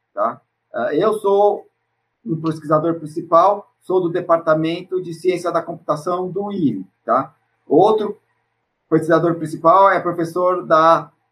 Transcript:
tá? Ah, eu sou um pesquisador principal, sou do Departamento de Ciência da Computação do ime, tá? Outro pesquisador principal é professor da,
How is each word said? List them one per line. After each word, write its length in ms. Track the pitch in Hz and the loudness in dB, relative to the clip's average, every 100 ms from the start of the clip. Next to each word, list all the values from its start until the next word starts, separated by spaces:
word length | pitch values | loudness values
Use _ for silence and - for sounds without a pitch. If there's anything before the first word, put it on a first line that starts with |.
| _ | _
tá? 260 | 101 113 127 _ _ _ | -4 -4 -6 _ _ _
Ah, 220 | - 117 | -6 -4
eu 180 | 147 214 214 | 0 0 0
sou 480 | 196 196 208 - - _ _ _ _ _ | 0 2 2 0 -10 _ _ _ _ _
um 160 | 226 156 | -8 -4
pesquisador 540 | 160 156 147 151 165 | -4 -6 -2 0 0
principal, 760 | 165 151 170 160 165 190 202 - _ | -4 -8 -10 0 2 2 0 -8 _
sou 220 | - 185 | -4 -2
do 80 | 175 | -2
Departamento 960 | 175 170 165 160 160 160 175 185 185 | -4 0 0 2 0 0 -6 -8 -8
de 100 | 170 | -8
Ciência 400 | 156 180 175 175 | -6 -4 -2 -2
da 80 | 170 | -4
Computação 680 | - 165 - 151 180 180 185 | -6 -10 -6 -6 -4 -4 -4
do 200 | 180 202 | -6 -8
ime, 360 | 196 135 95 - _ | -2 -2 -2 -12 _
tá? 300 | - 123 143 _ _ _ - | -2 -2 -2 _ _ _ 0
Outro 500 | 147 208 214 202 - _ _ _ _ _ _ - | 2 4 2 -4 -10 _ _ _ _ _ _ -2
pesquisador 460 | 160 160 160 165 - | -2 2 0 0 -2
principal 540 | 156 - 165 190 196 | -6 0 6 6 6
é 80 | 175 | 4
professor 680 | 170 170 160 180 180 180 - | -2 -4 -4 -2 0 0 2
da, 440 | 160 165 156 156 _ _ | 4 4 2 0 _ _